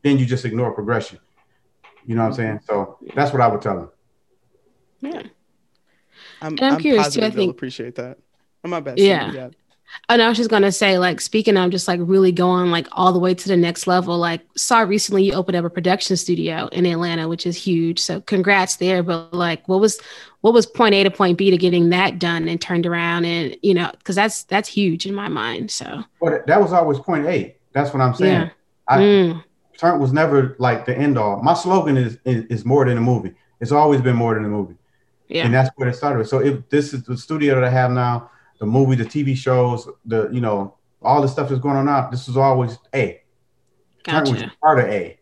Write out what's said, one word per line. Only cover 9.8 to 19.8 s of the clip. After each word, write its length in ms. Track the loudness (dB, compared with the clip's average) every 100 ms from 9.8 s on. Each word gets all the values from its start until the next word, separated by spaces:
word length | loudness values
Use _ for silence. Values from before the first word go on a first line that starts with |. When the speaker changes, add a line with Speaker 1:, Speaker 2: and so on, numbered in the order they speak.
| _ -12 2
Speaker 2:
And 120 | 4
I 40 | 4
was 80 | 2
just 120 | 2
gonna 220 | 4 2
say, 260 | 2 2 4
like, 240 | 2 -2
speaking 340 | -2 0 4 4
of 140 | 2
just, 180 | 0 -2
like, 120 | -2
really 300 | 2 4 4
going, 400 | 4 2 2 2
like, 160 | 0 -4
all 200 | 0 2
the 60 | 4
way 160 | 0 -2
to 120 | 0
the 80 | 2
next 280 | 2 -2 0
level, 320 | 0 0 -2
like, 240 | -2 -4 _ -8
saw 220 | 0 2
recently 440 | 2 0 0 2 2
you 80 |
opened 220 | 0 -2 -2
up 100 | -2
a 40 |
production 480 | -2 0 0 0 -4
studio 500 | -2 -2 -2 -6 -6
in 140 | -2 0
Atlanta, 420 | 0 -4 -4 -4
which 180 | -6 -6
is 100 | -6
huge. 440 | -2 -2 -2 -4
So 200 | -6 -8
congrats 560 | -4 -2 2 2 0 -2
there. 260 | 0 0
But, 300 | -2 -4 -6
like, 340 | -4 -4 -4 -2
what 120 |
was, 200 | 2